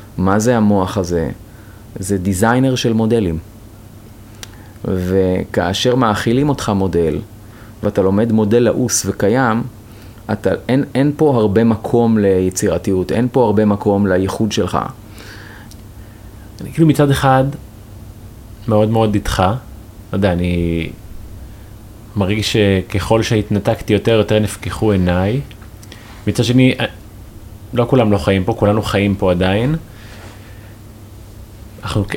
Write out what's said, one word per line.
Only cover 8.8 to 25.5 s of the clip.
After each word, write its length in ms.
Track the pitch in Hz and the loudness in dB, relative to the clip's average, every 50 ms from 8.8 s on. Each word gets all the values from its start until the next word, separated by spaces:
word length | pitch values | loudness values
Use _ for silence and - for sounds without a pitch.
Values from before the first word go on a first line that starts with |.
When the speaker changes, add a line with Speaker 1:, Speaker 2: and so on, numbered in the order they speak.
| 127 113 - - - | 0 -2 -2 -2 -2
Speaker 1:
וקיים, 580 | 98 92 - 104 98 113 131 131 117 110 117 135 131 - - - - - - - - - - - - | -4 -2 0 0 2 2 2 2 2 0 0 -2 -6 -10 -16 -20 -20 -20 -20 -20 -20 -20 -12 -6 -6
אתה, 180 | 107 - - 95 92 - - - | -4 -2 -2 -2 -2 -2 -2 0
אין, 140 | 123 139 - - - | 0 0 0 0 0
אין 160 | 123 139 147 143 | 0 0 0 2
פה 180 | 147 156 147 131 | 2 2 2 4
הרבה 280 | 120 107 104 98 113 117 | 2 2 2 2 2 4
מקום 540 | 117 110 104 - - - 117 117 113 110 | 2 2 0 -2 0 2 2 4 4 4
ליצירתיות, 920 | 107 101 98 95 92 92 92 87 - 107 95 82 82 - 101 95 92 87 - | 4 4 4 4 2 2 0 0 0 0 0 0 0 0 0 0 0 0 0
אין 160 | 73 107 123 123 | 0 0 0 0
פה 140 | - 135 120 | 2 2 2
הרבה 200 | 107 104 104 110 | 4 4 4 4
מקום 420 | 104 101 98 - 107 101 98 101 | 2 2 2 2 2 2 2 2
לייחוד 440 | 95 90 92 95 95 - - 110 104 | 2 2 2 0 0 -2 -2 -2 -2
שלך. 280 | - 110 95 85 - 69 - - - - - - - - - - - - - - - - - - - - - - - - - - - - - - - - - - - - | 0 -2 -2 0 -2 -2 -4 -4 -8 -14 -20 -20 -20 -20 -18 -18 -18 -18 -20 -20 -20 -20 -20 -20 -20 -20 -20 -20 -20 -20 -20 -20 -20 -20 -20 -20 -20 -20 -20 -18 -16 -16
Speaker 2:
אני 120 | - - - | -14 -6 0
כאילו 140 | 156 165 | 4 4
מצד 240 | 156 143 - 147 139 | 4 6 4 4 2
אחד 320 | 135 - - 135 131 131 135 143 - - - - - - - - - - - - - - - - - - - - - - - | 2 2 4 4 4 4 2 0 -4 -8 -12 -18 -20 -20 -20 -20 -20 -18 -18 -18 -20 -18 -20 -20 -20 -20 -20 -20 -20 -8 -2
מאוד 220 | 113 110 104 107 107 | 2 2 4 4 4
מאוד 240 | 113 113 113 107 101 | 4 2 2 2 2
איתך, 300 | 101 - - - - 92 95 113 127 - - - - - - - - - - - | 0 -2 -2 0 0 2 2 0 -2 -6 -12 -18 -20 -20 -20 -20 -20 -10 -6 -2
לא 40 | |
יודע, 140 | 98 98 95 | 0 2 2
אני 580 | 87 87 87 87 87 87 85 85 85 82 80 - - - - - - - - - - - - - - - - - - - - - - - - - - | 2 2 0 0 0 0 0 0 0 -2 -4 -6 -8 -12 -16 -16 -16 -14 -14 -16 -16 -16 -16 -18 -18 -18 -20 -20 -20 -20 -20 -20 -20 -20 -16 -6 -4
מרגיש 380 | 104 98 92 104 107 104 - - | -2 0 0 0 -2 -2 0 2
שככל 720 | 113 104 98 95 95 90 - - 98 - - 113 113 107 | 4 4 4 4 2 0 -2 -4 -2 0 2 2 2 2
שהתנתקתי 720 | - 117 107 101 - 107 98 - - 113 - - - 104 | 2 0 0 0 0 0 0 0 0 -2 -2 0 0 0
יותר, 180 | 98 - 120 | 2 2 2
יותר 280 | 113 110 101 - 110 107 | 2 2 4 2 2 2
נפקחו 520 | 107 101 - - - 95 - - 113 107 | 2 0 -4 -8 -10 -8 -4 0 2 2
עיניי. 500 | 101 95 90 90 90 90 92 101 117 143 139 - | 2 4 2 2 2 2 2 0 0 -2 -4 -8